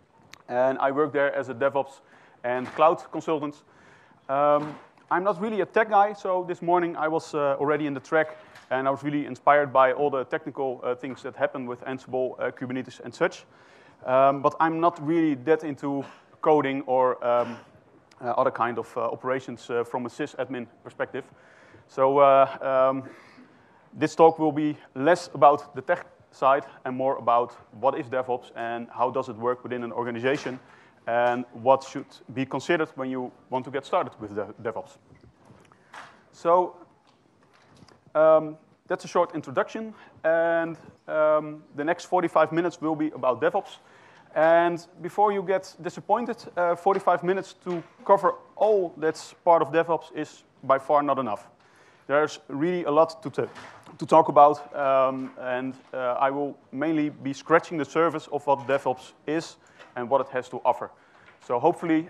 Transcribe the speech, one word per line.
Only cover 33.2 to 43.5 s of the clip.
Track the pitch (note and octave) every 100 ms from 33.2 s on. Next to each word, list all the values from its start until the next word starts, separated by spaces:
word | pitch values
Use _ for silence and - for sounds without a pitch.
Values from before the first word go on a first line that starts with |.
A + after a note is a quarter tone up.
| B2 - _
want | B2+ B2
to |
get | C#3 -
started | F#3 B2+ -
with | G#2 G2+
the | G2 -
DevOps. | A2 G#2 - - _ - - _ _ - _ _ _ - - - _
So, | - E3+ F3+ E3+ - - _ _ _ _ _ _ _ _ - - - _ D#3
um, | D#3 D#3 D#3 D3+ _ _ -
that's | F#3
a | E3+
short | - E3+ -
introduction, | - C3 G#3 A3 A3 - - -
and, | D#3+ E3 E3+ E3 E3 D#3+ - - -
um, | D#3 D3+ D3+ D3+ D3+ - C#3
the |
next | D3+ F3 -
forty-five | F3+ E3+ D#3+ D#3
minutes | D#3+ F3 -
will | D#3 D#3
be | D#3
about | C3+ B2+ A#2
DevOps. | D#3+